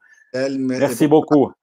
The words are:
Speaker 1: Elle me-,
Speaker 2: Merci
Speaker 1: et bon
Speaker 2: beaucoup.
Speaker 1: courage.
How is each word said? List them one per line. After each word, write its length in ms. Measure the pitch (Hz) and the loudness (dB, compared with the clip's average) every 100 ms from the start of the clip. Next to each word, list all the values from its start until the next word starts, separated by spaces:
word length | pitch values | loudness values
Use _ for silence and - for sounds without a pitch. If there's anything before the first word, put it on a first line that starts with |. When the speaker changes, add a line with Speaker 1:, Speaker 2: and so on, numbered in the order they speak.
| _ _ _ | _ _ _
Speaker 1:
Elle 240 | 127 135 135 | -8 -6 -4
me-, 200 | 131 127 | -6 -2
Speaker 2:
Merci 260 | 139 120 | -4 0
Speaker 1:
et 40 | 151 | 2
bon 120 | 151 | 2
Speaker 2:
beaucoup. 140 | 156 | 4
Speaker 1:
courage. 200 | 147 120 - | 2 2 -2